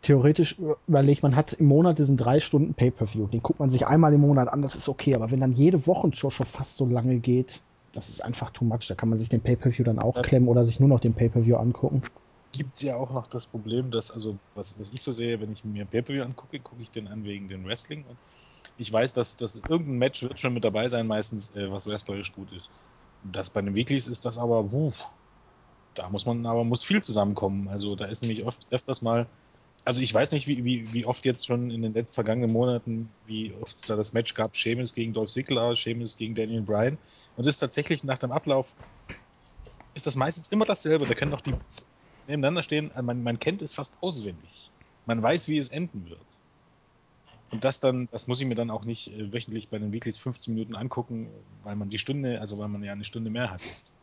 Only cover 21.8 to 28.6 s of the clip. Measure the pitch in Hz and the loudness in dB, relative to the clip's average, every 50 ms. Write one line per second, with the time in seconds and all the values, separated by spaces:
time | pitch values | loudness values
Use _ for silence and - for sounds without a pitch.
21.8 | - 107 104 104 - - 98 98 101 - - - 95 98 95 90 - - - - | -4 -4 -4 -6 -6 -6 -6 -8 -8 -10 -12 -12 -16 -14 -14 -18 -18 -18 -20 -20
22.8 | _ _ _ _ - - _ - - 98 90 98 95 - - 110 98 101 98 104 | _ _ _ _ -20 -20 _ -18 -16 -10 -8 -6 -8 -4 -2 -2 -2 0 0 0
23.8 | 120 - 139 139 123 123 120 - - 120 110 117 120 120 117 113 107 101 110 139 | 0 0 0 -2 -2 -4 -8 -6 -6 -6 -4 -2 0 2 2 2 2 2 0 0
24.8 | 156 147 - - - - - _ _ _ _ _ _ _ _ _ _ _ _ _ | 0 0 -2 -6 -14 -18 -18 _ _ _ _ _ _ _ _ _ _ _ _ _
25.8 | _ _ _ - 90 92 101 101 - 127 120 117 117 117 117 117 117 117 120 123 | _ _ _ -12 -8 -6 -6 -4 -2 -2 -2 -2 -2 0 0 0 2 2 0 0
26.8 | - - 190 214 - - 110 107 101 101 101 - - 98 98 98 98 98 98 104 | 0 2 0 0 2 2 2 2 2 2 2 0 0 -2 -2 -2 -4 -4 -6 -6
27.8 | 101 101 101 98 104 98 107 - - 117 110 107 - - 123 - | -4 -6 -6 -6 -6 -8 -6 -4 -4 -4 -4 -4 -4 -6 -8 -10